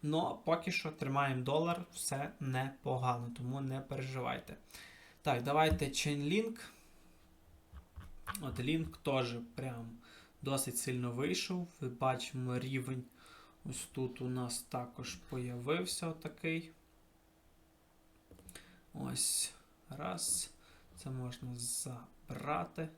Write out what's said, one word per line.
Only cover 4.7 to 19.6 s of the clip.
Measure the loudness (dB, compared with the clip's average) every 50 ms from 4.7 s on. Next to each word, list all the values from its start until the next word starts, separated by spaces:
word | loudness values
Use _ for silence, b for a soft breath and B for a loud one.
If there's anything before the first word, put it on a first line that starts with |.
| B B B B B B B B B B 2
Так, | 2 2 4 4
давайте | 4 6 8 8 8 8 6 4
Chainlink. | 0 2 2 2 2 2 2 4 4 6 6 4 4 0 -6 -10 -14 B B B B B B B B B B B B -20 -20 -20 -20 -20 -20 -20 -16 -16 -16 -16 -14 -16 -14 -12 -12 -12 -12 -8 -6 -6 -4
От | -2 -4 -2 0
Link | 2 4 4 4 2 0 -4 -4 0
теж | 2 4 4 4 2 0 -4 -6 -8 -6
прям | -4 -4 -4 -4 -4 -8 -8 -10 -12 B B B B B B B -6 -2
досить | 0 2 2 2 0 0 -2
сильно | 0 0 0 2 2 0
вийшов. | 0 2 2 2 2 2 2 0 0 -2 -2 -4 -6 -6
Ви | -6 -4
бачимо | -2 2 4 4 4 4 0 -4 -4 -2 -2 0 0 0
рівень. | 0 2 0 0 0 0 -2 -4 -4 -8 B B B B B B B B B B -10 -8
Ось | -6 -6 -8 -6 -2
тут | 0 0 0 0 -2
у | -2 0
нас | 0 0 0 0 -2 -4 -6
також | -4 -2 -2 -2 -4 -6 -8 -8 -8 -8
появився | -10 -8 -6 -4 -2 -2 -2 -2 -2 2 2 2 2 2 0 -2 -2 0
отакий. | -2 -2 -2 -6 -8 -8 -2 0 0 0 0 -2 -4 -14 -20 -20 -20 -20 -20 -20 -20 -20 -20 _ -20 -20 -20 _ -20 -20 -20 -20 -20 -20 -20 -20 -20 -20 -20 -20 -20 -20 -20 -20 -20 -20 -20 -18 B B B B B B B B B -8
Ось. | -6 -4 -4 0 0 2 2 2 2 0 -2 -4 -10